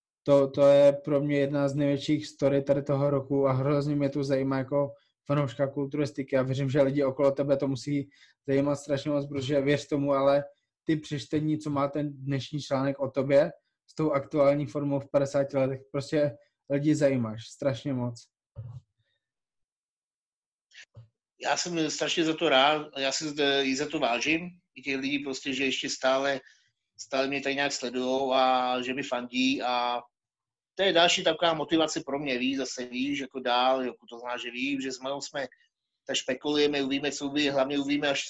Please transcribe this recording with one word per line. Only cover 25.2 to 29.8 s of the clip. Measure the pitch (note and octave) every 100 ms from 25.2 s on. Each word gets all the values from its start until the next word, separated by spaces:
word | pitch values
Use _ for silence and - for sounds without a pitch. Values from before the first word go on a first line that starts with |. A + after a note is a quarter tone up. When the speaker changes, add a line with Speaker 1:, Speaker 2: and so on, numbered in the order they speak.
| C#3+ C3 C#3+
Speaker 2:
že | C3
ještě | C3+ C3 C3
stále, | - C3 C3+ C#3 C3+ - _ _ _ _ -
stále | - C3+ C3+
mě | C#3
tady | C#3
nějak | C#3 C#3+
sledujou | - A#2+ B2+ B2+ C3 C3+
a | C3 B2+ B2+ B2+ B2+
že | B2
mi | C3
fandí | C#3 B2 B2 B2 C3 C#3
a | A#2+ B2